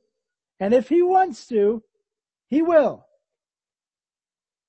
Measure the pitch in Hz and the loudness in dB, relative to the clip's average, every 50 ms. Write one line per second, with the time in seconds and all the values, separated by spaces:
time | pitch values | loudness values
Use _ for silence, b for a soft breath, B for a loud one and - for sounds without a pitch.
0 | _ _ _ _ _ _ _ _ _ _ _ - 190 202 233 262 220 - 302 349 | _ _ _ _ _ _ _ _ _ _ _ -6 -2 0 0 0 0 0 0 0
1 | 349 359 381 370 381 359 226 - - - 247 214 202 208 233 226 - _ _ _ | 2 2 2 0 0 -2 -4 -10 -12 -6 -2 0 0 0 -2 -4 -10 _ _ _
2 | _ _ _ _ _ _ _ _ _ - 240 302 330 339 339 311 269 202 139 - | _ _ _ _ _ _ _ _ _ -4 -2 -2 0 2 2 2 2 2 -2 -8
3 | _ _ _ _ _ _ _ _ _ _ _ _ _ _ _ _ _ _ _ _ | _ _ _ _ _ _ _ _ _ _ _ _ _ _ _ _ _ _ _ _
4 | _ _ _ _ _ _ _ _ _ _ _ _ _ | _ _ _ _ _ _ _ _ _ _ _ _ _